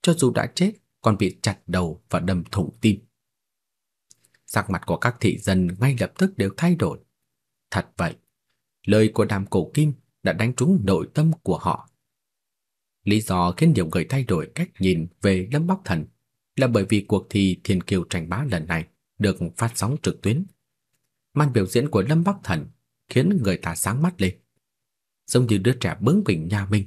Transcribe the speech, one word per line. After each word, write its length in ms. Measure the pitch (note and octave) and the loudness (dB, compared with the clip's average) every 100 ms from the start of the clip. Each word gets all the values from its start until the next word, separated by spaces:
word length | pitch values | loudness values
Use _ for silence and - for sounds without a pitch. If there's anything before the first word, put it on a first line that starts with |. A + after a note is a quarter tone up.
Cho 120 | - | 2
dù 180 | E3 C3 | 4 2
đã 200 | A#2 - - | 2 -4 0
chết, 180 | F#3+ A3 _ _ | 0 -2 _ _
còn 160 | A#2 G2 | 0 2
bị 200 | G2 - | 0 0
chặt 180 | - F#2+ - | -4 -4 -4
đầu 360 | F#2 F2 D2+ _ | -2 -2 -6 _
và 100 | F2 | -2
đâm 240 | E2+ F2+ | 0 -2
thủng 340 | E2 G2+ D#2+ - | -2 -4 -4 0
tim." 180 | A2 F#2+ _ _ _ _ _ _ _ _ _ _ _ _ _ _ _ | 0 0 _ _ _ _ _ _ _ _ _ _ _ _ _ _ _
Sắc 240 | A2 G2 | -6 -4
mặt 120 | F#2 - | -6 -4
của 120 | E2+ | -2
các 200 | A#2+ A#2 | -2 0
thị 180 | G#2+ - | -2 0
dân 300 | - F#2+ F2+ F#2 | 0 0 0 0
ngay 160 | C3 B2 | 0 0
lập 140 | G2 - | -4 -2
tức 200 | F#3+ G3 | -4 0
đều 120 | G2 - | -4 0
thay 180 | E3+ F3 | 0 0
đổi. 240 | E2+ - _ _ _ _ _ _ _ | -2 -4 _ _ _ _ _ _ _
Thật 160 | G2 - - | -6 -6 -6
vậy, 180 | E2 - _ _ _ _ _ _ - | -6 -6 _ _ _ _ _ _ 2
lời 260 | G#2+ A2 | 4 4
của 120 | A2+ G#2 | 2 -2
Đàm 200 | G2+ G2 | -2 -2
Cổ 260 | F#2+ - | -2 -2
Kim 200 | D3 D3+ C3 _ _ | 0 0 -2 _ _
đã 100 | - | -4
đánh 200 | D#2+ A2+ B2+ | 0 -2 0
trúng 260 | C#3 F#3+ | 2 2
nội 240 | G2 F2+ F2+ | 2 0 0
tâm 180 | - D#3+ D#3 | 0 0 0
của 140 | - - | -2 -2
họ. 320 | F#2 - - _ _ _ _ _ _ _ _ _ _ _ | -2 -6 -10 _ _ _ _ _ _ _ _ _ _ _
Lý 180 | - G#2+ | 0 0
do 300 | A2 F#2 F2 | 2 0 0
khiến 220 | - E3 | 2 2
nhiều 160 | A#2+ E2 | 4 0
người 140 | F2+ D#2+ | -2 -2
thay 180 | C#3 | -4
đổi 280 | B2+ E2+ - - | -2 -4 -4 -8
cách 140 | F3 - | -8 -2
nhìn 280 | F#2 E2+ E2 _ | 0 0 -2 _
về 280 | G2+ F#2+ F#2+ | -2 0 -2
Lâm 160 | C#3+ E3+ | -2 -2
Bắc 100 | F#3+ - | -4 -2
Thần 200 | E2 - _ _ _ _ - | -4 -4 _ _ _ _ -2
là 120 | B2+ | 2
bởi 180 | A2+ F#2+ | 2 2
vì 160 | G#2 - | 0 2
cuộc 200 | G2 - | -2 0
thi 300 | G#2 F#2+ F2+ | 2 2 2
Thiên 200 | - F#2+ | 0 -2
Kiêu 200 | - F#2+ E2 | 0 -2 -2
tranh 200 | F2+ D#2+ | -6 -4
bá 140 | F#2 C#3+ | -6 -4
lần 160 | F2+ D#2+ | -4 -4
này 200 | E2 E2 _ _ - | -6 -6 _ _ -2
được 200 | G2+ F2+ E2+ - | -2 0 -6 -4
phát 140 | A2+ - | -4 -2
sóng 200 | G#2 D3 | -4 -2
trực 200 | - - | -4 -2
tuyến. 240 | F#2+ C3 G3 _ _ _ _ _ _ _ _ | -2 -2 -4 _ _ _ _ _ _ _ _
Màn 200 | C#3+ D3 | 0 2
biểu 120 | B2 F#2+ | 2 2
diễn 240 | A#2+ D3 | 0 2
của 120 | G#2 | 0
Lâm 220 | G2+ D#3+ | 2 2
Bắc 120 | F3 G3 | 2 -2
Thần 240 | - E2 C#2+ _ _ _ _ | -4 -4 -4 _ _ _ _
khiến 320 | A#2+ D#3+ G3 | 0 2 2
người 140 | G#2 F2 | 0 -2
ta 180 | E2 E2+ | -4 -4
sáng 260 | F#2+ B2 | -2 0
mắt 200 | E3+ F3+ | -2 0
lên, 180 | F#2 - _ _ _ _ _ _ _ _ - | -2 -2 _ _ _ _ _ _ _ _ -2
giống 220 | B2 A#2+ | 0 2
như 100 | G2+ | 2
đứa 160 | G#2+ | 2
trẻ 240 | C3 F2 - | 0 -4 0
bướng 240 | G#2+ G3 | 2 2
bỉnh 240 | F#3+ E2+ D#2+ | 2 -2 -2
nhà 180 | G2+ G2 | -4 0
mình. 200 | G#2 | -2